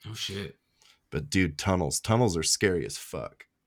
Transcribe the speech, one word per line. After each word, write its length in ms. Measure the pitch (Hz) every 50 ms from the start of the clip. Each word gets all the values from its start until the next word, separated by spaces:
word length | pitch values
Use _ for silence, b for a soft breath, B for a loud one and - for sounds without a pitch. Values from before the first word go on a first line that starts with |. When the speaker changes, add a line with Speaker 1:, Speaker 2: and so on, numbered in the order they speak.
| - 101
Speaker 1:
Oh, 60 | 110
shit. 420 | 110 - - 95 101 98 73 - _ _ _ b b b b b b _ _
Speaker 2:
but 200 | - 76 73 -
dude, 260 | - 95 92 82 76 -
tunnels, 420 | - 101 92 90 85 69 - -
tunnels 360 | - - 113 117 123 104 85
are 60 | 82 78
scary 420 | - - - - 98 90 85 62
as 120 | - - -
fuck. 460 | - - - 78 - - - - - _ _ _ _